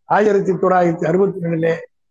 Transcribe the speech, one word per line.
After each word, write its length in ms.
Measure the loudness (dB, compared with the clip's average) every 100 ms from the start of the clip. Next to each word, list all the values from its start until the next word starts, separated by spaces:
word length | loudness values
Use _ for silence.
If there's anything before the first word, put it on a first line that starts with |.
| -2
ஆயிரத்தி 440 | 2 2 2 0
தொள்ளாயிரத்தி 500 | 0 2 2 2 0 -2
அறுபத்தி 360 | 0 0 -2
ரெண்டிலே 320 | -4 -2 -2 -2 -8 _ _